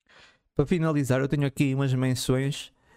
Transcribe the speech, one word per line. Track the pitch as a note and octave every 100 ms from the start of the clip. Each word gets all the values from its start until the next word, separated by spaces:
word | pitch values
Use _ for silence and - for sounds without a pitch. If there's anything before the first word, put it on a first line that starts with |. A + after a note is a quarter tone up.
| _ - - _ _ -
Para | C#3
finalizar, | F3+ D#3+ D3 B2 B2+
eu | C3+
tenho | D3 C#3+
aqui | - C#3+
umas | C3+ C#3 B2+
menções. | C3 B2 - C3 C#3 C#3 - _ _